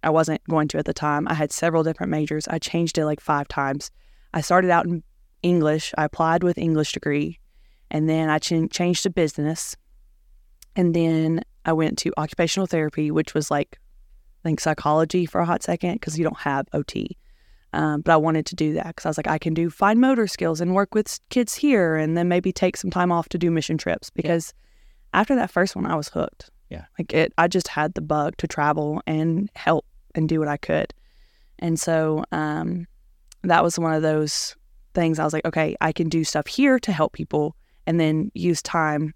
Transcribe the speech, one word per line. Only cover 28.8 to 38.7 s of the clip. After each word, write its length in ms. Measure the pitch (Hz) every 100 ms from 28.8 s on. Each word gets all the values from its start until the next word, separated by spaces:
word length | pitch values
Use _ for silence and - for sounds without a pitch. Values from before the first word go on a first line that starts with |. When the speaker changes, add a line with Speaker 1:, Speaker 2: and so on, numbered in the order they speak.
| 147 151 -
Speaker 1:
and 440 | 156 160 165 202
help 300 | - - 160 - - _
and 140 | - 160
do 100 | 160
what 80 | 151
I 80 | 147
could. 360 | - 160 - - _ _ _ _ _ -
And 180 | 170 165
so, 460 | - 165 160 156 -
um, 540 | 160 151 151 165 175 170 _ _ _ _ -
that 200 | 185 170
was 160 | 170 165
one 140 | 165
of 100 | 156
those 540 | 156 156 151 - - - _ - -
things 240 | - 165 160
I 40 |
was 80 | 156
like, 120 | 156
"Okay, 320 | 165 160 156 -
I 120 | 160
can 160 | 156 165
do 160 | 165
stuff 220 | 156 151 147
here 300 | - 277 262
to 100 | -
help 200 | 165 156
people 420 | - 156 151 151 - _ _ -
and 140 | 165
then 300 | 156 156 160
use 280 | - 175 165
time 520 | -